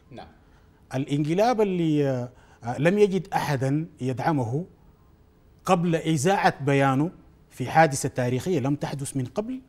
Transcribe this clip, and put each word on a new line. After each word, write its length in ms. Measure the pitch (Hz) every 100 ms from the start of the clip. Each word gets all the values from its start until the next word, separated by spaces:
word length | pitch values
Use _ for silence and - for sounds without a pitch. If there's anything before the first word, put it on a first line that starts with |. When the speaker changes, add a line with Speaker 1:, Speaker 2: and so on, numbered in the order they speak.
| _
Speaker 1:
نعم. 160 | 110 82 - _ _ _ _ _
Speaker 2:
الانقلاب 680 | 131 135 143 151 170 226 226
اللي، 480 | 214 185 165 151 139
آه، 720 | 131 123 - - - 117 120
لم 200 | 151 208
يجد 300 | 208 190 160
أحدًا 520 | - 143 139 135 143 160 -
يدعمه 640 | 127 127 175 156 113 135 185 - - _ _ _ _ _ _ _
قبل 320 | - 185 175 160
إذاعة 680 | 160 160 147 196 180 -
بيانه 460 | 139 139 135 131 160 - - _ _
في 200 | - 123
حادثة 380 | 160 165 139 135
تاريخية 520 | - 123 127 180 175
لم 140 | 131
تحدث 420 | 147 156 143 139 139
من 80 |
قبل. 360 | 123 - 220 262